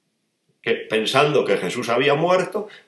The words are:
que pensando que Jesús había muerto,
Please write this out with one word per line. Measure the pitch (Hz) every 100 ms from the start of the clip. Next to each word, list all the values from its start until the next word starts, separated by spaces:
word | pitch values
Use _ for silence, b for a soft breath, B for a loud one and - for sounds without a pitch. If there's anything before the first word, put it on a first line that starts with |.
| _ _ _ _ _ _
que | 113 113
pensando | - 110 107 131 151 135
que | 101 98
Jesús | 92 120 117
había | 120 139
muerto, | 135 175 185 - 214 - B